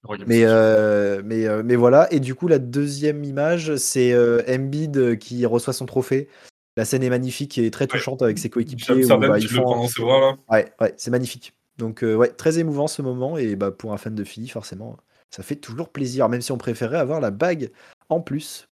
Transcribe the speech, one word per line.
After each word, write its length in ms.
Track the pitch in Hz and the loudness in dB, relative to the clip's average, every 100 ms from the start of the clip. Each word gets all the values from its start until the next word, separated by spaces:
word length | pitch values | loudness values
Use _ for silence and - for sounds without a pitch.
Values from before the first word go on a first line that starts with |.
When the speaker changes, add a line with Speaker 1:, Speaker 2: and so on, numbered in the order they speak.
| - | -10
Speaker 1:
Ouais, 80 | 104 | -10
Game 100 | 104 | 2
Speaker 2:
Mais, 140 | 117 | 4
Speaker 1:
cinq. 60 | 113 | 6
Speaker 2:
euh, 720 | 113 110 110 107 104 101 98 | 6 6 6 4 2 0 -2
mais, 220 | 104 113 110 | -4 -2 -2
euh, 160 | 107 | -2
mais 120 | 117 123 | 2 4
voilà. 340 | 120 135 170 | 8 6 6
Et 80 | 156 | 2
du 140 | 131 131 | -2 -4
coup, 120 | 175 | 2
la 80 | 147 | 2
deuxième 640 | 123 135 143 143 151 147 | 2 -4 -4 -2 -2 -2
image, 520 | 143 139 151 175 156 143 | -6 -4 -2 -2 -2 -4
c'est, 340 | - 131 123 | -2 2 4
euh, 300 | 123 120 117 117 | 6 6 4 2
Embiid, 480 | 127 135 147 156 139 | -2 -2 -4 -2 0
euh, 180 | 123 113 | 2 0
qui 300 | - 123 117 | -6 -2 0
reçoit 260 | 117 127 | 0 -2
son 120 | 123 127 | -6 -4
trophée. 420 | 135 127 135 147 _ - _ _ - | -4 0 -2 -4 _ -20 _ _ -6
La 80 | 110 | -2
scène 180 | 131 | 0
est 60 | 127 | 0
magnifique 480 | 123 127 - 143 - | 0 -2 -8 -6 -2
et 100 | 113 | -2
très 140 | - 135 | 0 -4
Speaker 1:
Ouais. 40 | |
Speaker 2:
touchante 320 | 110 - 131 | -4 -6 -2
avec 160 | 120 104 | -2 -2
ses 100 | - | -4
coéquipiers 460 | 120 117 123 - 131 | -4 -6 -8 0 2
où, 20 | |
Speaker 1:
Amsterdam, 320 | 127 120 110 | 4 4 4
Speaker 2:
bah, 100 | 107 | 2
Speaker 1:
tu 60 | 110 | 2
Speaker 2:
ils 40 | |
Speaker 1:
le 40 | 123 | 0
Speaker 2:
font 40 | |
Speaker 1:
prends 120 | 123 120 | 0 0
dans 60 | 120 | -2
ses 140 | 117 | -2
bras, 180 | 117 135 | 2 4
là. 160 | 135 135 _ | 4 0 _
Speaker 2:
Ouais, 240 | 110 104 _ | 0 0 _
ouais, 120 | 143 - | -4 -4
c'est 140 | - | -4
magnifique. 420 | 123 127 120 - _ _ - | -4 -4 -10 -20 _ _ -10
Donc, 260 | 113 110 | -10 -4
euh, 120 | 117 110 | 0 2
ouais, 140 | 123 | 2
très 300 | - 160 160 | 2 -2 0
émouvant 280 | 165 143 151 | -2 -2 -4
ce 140 | - | -4
moment 360 | 131 123 131 165 | -6 -4 -4 -4
et, 180 | 117 98 | -4 -2
bah, 160 | 101 | -4
pour 220 | 98 110 | -4 -10
un 40 | 101 | -8
fan 160 | 117 | -8
de 100 | 107 | -8
filles, 260 | 98 - 123 | -10 -12 -12
forcément, 480 | 117 101 95 117 117 _ _ _ | -12 -14 -16 -16 -18 _ _ _
ça 140 | - | -18
fait 120 | - 143 | -12 -12
toujours 340 | - 117 165 | -10 -12 -12
plaisir, 380 | - 131 127 113 | -8 -6 0 0
même 120 | 123 | 0
si 100 | 120 | -4
on 60 | 127 | -6
préférait 400 | - 113 117 160 | -6 -6 -4 -2
avoir 200 | 131 156 | -2 -2
la 100 | 120 | -4
bague 400 | 101 185 165 120 _ - _ _ | -2 -2 -2 -8 _ -20 _ _
en 100 | 160 | -4
plus. 460 | - 143 - - _ | -4 -8 -8 -18 _